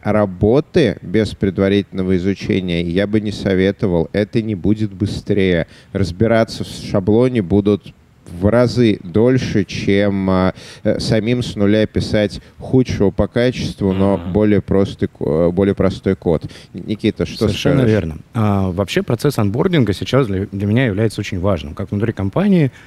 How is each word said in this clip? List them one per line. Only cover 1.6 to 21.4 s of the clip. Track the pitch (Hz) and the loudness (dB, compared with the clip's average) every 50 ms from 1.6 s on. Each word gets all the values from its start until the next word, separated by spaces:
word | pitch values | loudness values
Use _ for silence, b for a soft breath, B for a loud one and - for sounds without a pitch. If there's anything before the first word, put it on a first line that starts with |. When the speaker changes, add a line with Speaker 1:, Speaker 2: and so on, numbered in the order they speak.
| 98 98 98 101 95 - - 95 92 92 95 | 0 2 2 0 0 -2 -4 -4 -2 0 0
Speaker 1:
изучения | 90 87 98 98 - - - 104 98 92 92 87 85 | 0 0 -2 -4 -4 -2 -2 -2 -2 -2 -2 -2 -2
я | 87 87 85 95 101 | -2 -2 -2 -2 -2
бы | 101 104 110 | 0 0 -2
не | 104 107 | -2 -2
советовал. | 101 - - 104 98 92 95 98 98 - - 101 87 85 80 - | -6 -4 -2 0 2 2 2 0 0 0 -2 0 0 0 0 0
Это | - 98 107 101 - 123 | -2 -4 -2 -2 -2 -4
не | 107 113 107 | -2 -2 -4
будет | 87 78 92 107 107 110 101 | -2 0 -2 0 0 -2 -6
быстрее. | 98 90 101 101 - - - - 101 101 95 95 87 82 80 B B B B B | -4 -4 -4 -4 -4 -6 -4 -2 0 0 2 2 2 0 -2 B B B B B
Разбираться | B 98 98 85 87 90 113 110 113 113 113 - - - 104 | B -2 -2 -2 0 0 0 2 4 2 2 0 -2 -10 -10
в | - | -10
шаблоне | - - - - - 104 92 107 104 113 123 131 123 117 | -12 -12 -10 -4 -4 -2 0 2 4 4 4 2 2 0
будут | 98 80 92 101 98 104 104 98 - - - _ _ _ _ _ - - 87 85 | 0 2 2 2 4 2 0 0 -2 -10 -20 _ _ _ _ _ -20 -18 -8 -2
в | 90 104 | 0 2
разы | 110 120 123 117 101 120 123 113 101 - | 4 4 2 2 2 2 2 2 2 0
дольше, | - 90 80 107 113 123 131 127 - - - 110 92 | -4 -2 0 2 4 4 4 2 0 0 0 -2 -2
чем, | - - - - - 98 98 101 101 98 98 95 95 | -2 -4 -6 -2 0 2 2 2 2 0 0 0 0
а, | 92 92 92 92 - B B B B B B | 2 2 2 0 -2 B B B B B B
э, | 107 - - | -2 -2 -2
самим | - - 117 110 101 113 123 123 | 0 0 0 0 0 0 -2 -2
с | 120 - - | -4 -6 -4
нуля | 110 101 101 104 110 107 | 0 2 2 4 2 2
писать | - - 92 87 - - 107 104 98 - - B B B B | 0 -2 -4 -4 -2 0 0 0 0 -2 -8 B B B B
худшего | - - - 131 127 - - - 101 95 | -8 0 2 2 2 2 0 0 0 0
по | - - 104 | 2 0 -4
качеству, | 98 - 120 120 127 120 - - - - - 104 98 92 | -2 0 0 0 0 0 -2 -6 -6 -6 -4 -2 -2 0
но | 95 95 98 98 92 | 2 2 2 2 0
Speaker 2:
Мгм. | 85 92 87 | -2 -2 0
Speaker 1:
более | 104 107 107 104 95 | 2 2 4 2 2
простый | - - 95 98 98 113 - - 101 92 | 0 0 0 0 0 0 -2 -6 -6 -6
ко-, | _ - - - 73 78 87 85 | _ -4 -4 -2 0 2 2 2
э, | |
более | 87 90 101 98 98 | 2 2 0 0 2
простой | - 95 92 - - - 101 95 | 0 0 -2 -2 -2 -2 -2 -2
код. | - - 90 82 - - B B B B B B | 0 0 -2 -2 -2 -2 B B B B B B
Н-, | 95 - | -12 -8
Никита, | - 107 104 - 107 - - 90 | -8 -6 -2 -2 -2 0 0 -4
что | 85 - - 113 | -6 -4 -2 -2
Speaker 3:
Совершенно | 110 101 - - - 90 - | -2 0 0 0 0 2 2
Speaker 1:
скажешь? | 127 110 | 2 2
Speaker 3:
верно. | 110 104 87 82 78 78 - _ - | 2 2 0 -2 -6 -10 -12 _ -4
А, | 117 107 104 101 98 95 95 | -2 0 0 2 0 0 -2
вообще | 87 90 101 - - - | -2 -2 -2 -2 -2 -4
процесс | 208 - 127 107 - 143 - - | -2 -2 -2 -2 -2 -2 0 0
анбординга | 107 98 98 127 175 190 175 160 123 101 98 | -2 0 0 0 0 2 2 2 2 2 0
сейчас | - 95 - - 131 139 | -4 -2 0 0 0 2
для, | 101 98 92 98 | 0 -2 -4 -4
для | 95 - 101 104 | -4 -6 -4 -2
меня | 101 107 123 135 | 0 2 2 2
является | 120 95 98 113 107 - - | 0 0 0 0 -2 -2 -4
очень | 101 - - 90 | -8 -6 -6 -2